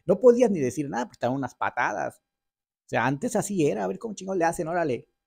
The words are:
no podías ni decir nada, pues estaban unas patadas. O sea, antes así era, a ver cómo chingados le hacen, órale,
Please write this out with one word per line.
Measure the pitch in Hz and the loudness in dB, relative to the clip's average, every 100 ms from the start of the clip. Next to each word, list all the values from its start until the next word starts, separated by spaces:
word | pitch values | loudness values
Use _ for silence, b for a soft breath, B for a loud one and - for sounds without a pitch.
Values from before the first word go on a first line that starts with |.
| - | 0
no | 190 | 4
podías | 254 240 233 | 6 6 4
ni | 180 | 2
decir | 127 151 143 | -2 -2 -4
nada, | 214 233 | -6 -6
pues | - | -4
estaban | 120 135 | -2 -2
unas | 127 - | -6 -6
patadas. | 101 - 123 101 65 - | -4 -2 -2 -2 -6 -8
O | _ _ _ _ _ _ - | _ _ _ _ _ _ -6
sea, | 127 120 | -2 0
antes | 143 247 208 | 0 -2 -2
así | - 196 147 | -2 0 0
era, | 185 185 | 0 -4
a | |
ver | 185 | -6
cómo | 226 196 | -10 -10
chingados | 190 190 | -6 0
le | 165 | 0
hacen, | 170 160 | 0 -2
órale, | 175 160 117 - _ | -2 -2 -2 -8 _